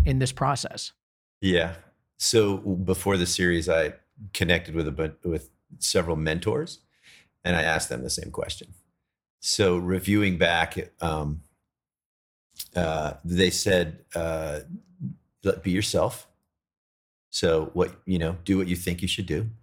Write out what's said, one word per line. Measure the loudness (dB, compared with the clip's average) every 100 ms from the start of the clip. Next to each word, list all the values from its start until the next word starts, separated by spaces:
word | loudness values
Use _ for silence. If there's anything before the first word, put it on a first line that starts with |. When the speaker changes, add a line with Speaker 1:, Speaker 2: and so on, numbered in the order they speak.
Speaker 1:
in | 4 4
this | 0
process. | 0 -2 -2 -4 -8 -12 -14 _ _ _ -2
Speaker 2:
Yeah. | 2 4 2 -4 -18 _ _ -4
So | 2 4 4 2
w-, | -2 -2
before | 0 0 2 2
the | 2
series, | 2 2 2 2
I | 0 0 -4 _ -20 -10
connected | -2 2 2 0
with | -4 -2
a |
bu-, | -2 -6 -6
with | -6 -6 -8 _ _ -8
several | -2 0 0 -2
mentors, | -2 -2 -2 -2 -4 -12 _ _ -20 -20 _ _
and | 0
I | 2
asked | 2 0 -2
them | -6
the | -6
same | -6 -8
question. | -8 -8 -8 -14 -20 _ _ _ _ _ _
So | -2 2 4 2
reviewing | 0 0 2 2 2 2
back, | 2 2 0 -4 -10 -4
um, | -2 -2 -2 -6 -10 _ _ _ _ _ _ _ _ _ _ -18 -8
uh, | -2 0 0 -4 -6
they | -2 2 2
said, | 2 2 2 2 -6 -8 -4
uh, | -2 -4 -4 -8 -10 -16 _ -12 -12 -12 _ _
"Let, | -2 0
be | 0
yourself." | 0 0 2 0 -2 -16 _ _ _ _ _ _ _ _ _ _
So | 0 4 4 2
what, | 0 -2 -2 -2
you | 0
know, | 0 -2
do | 0 2
what | 2
you | -2
think | -2 -4
you | -4
should | -4 -4
do. | -4 -4 -10